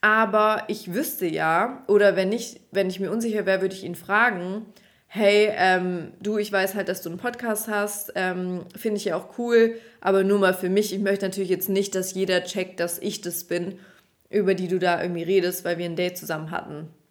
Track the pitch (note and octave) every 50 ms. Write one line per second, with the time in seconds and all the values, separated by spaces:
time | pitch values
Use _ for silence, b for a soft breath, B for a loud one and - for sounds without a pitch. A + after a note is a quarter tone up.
0 | - G#3+ G#3+ A3 A3 G#3 G3 G#3+ G#3+ A3 G#3+ - - - - - - F#3 E3+ A3
1 | D#4 - - - F#3 F3 D#3 D#3 D#3+ D#3+ D#3+ E3+ G#3 B3+ C4 - - - G3+ G3+
2 | G#3 G3+ F3 F3+ F#3+ F#3 G#3+ A#3 - - - - _ _ - F#3+ F#3+ F#3 F3+ F#3
3 | G3 E3 F#3+ A3+ A3+ A#3 G#3+ G#3+ F#3+ F#3+ F#3+ F#3+ F#3+ F#3+ F#3+ - - E3+ F3 -
4 | - - G3 G#3+ A#3 B3 G#3 F3+ F3 F3+ F#3+ G#3+ A3+ b b b b b b b
5 | b b - F#3 G#3+ G3+ G#3 G#3 G#3+ G#3+ - - F#3 F#3 F#3 F#3 F3+ F3+ F3+ F3
6 | D#3 - - - - G3+ G#3+ G#3+ G#3 G3+ G3+ G3 F#3+ F#3+ G3 G#3 G3 - F#3 F#3
7 | - E3 E3 F3+ - A#3+ A#3+ - B3 A#3 G#3+ G#3 G#3+ A3+ G#3+ G#3 G3+ G#3 G#3 -
8 | - - - - F#3+ F#3 F3+ F3+ F3+ F3+ F3+ F3+ - - - - - A3+ G#3+ G3+
9 | - G3+ E3 F3 F#3+ - - - A#3+ A#3+ A#3 A#3 A3+ A3+ A3+ A3+ B B B B
10 | - F#3+ F#3+ G3 F#3+ G3 G3+ G3+ G3 F#3 F#3 F#3 F#3+ F3+ F#3 G3+ G#3+ G3+ F#3 G3
11 | G3+ G3 G3+ G3 G3 F#3+ F#3+ G3 F#3+ F3+ F#3 F3+ - - F#3+ F#3+ G3 G3 - F#3+
12 | F#3 F#3 F#3 F#3+ F#3+ F#3+ F#3 F3+ F3 - - G3 F#3 F#3 - - E3+ F3 F3 -
13 | - G#3 - - - F3 E3+ - - _ F3 F3 F3 F#3+ F#3 B B B B B
14 | B B B _ _ _ - G#3 G3 F#3+ F#3+ F3 F#3 E3+ F#3 F3+ F3 F3+ F3 E3
15 | - F3+ F3 E3+ E3+ E3+ G3 F#3+ E3+ F3+ F3+ F3+ - F3 F3 E3+ F3 E3+ E3 E3
16 | F3+ F3+ F3+ - - - D#3+ D#3 D#3 D#3+ E3+ - - - D3 D3 D#3+ D#3+ - _
17 | _ _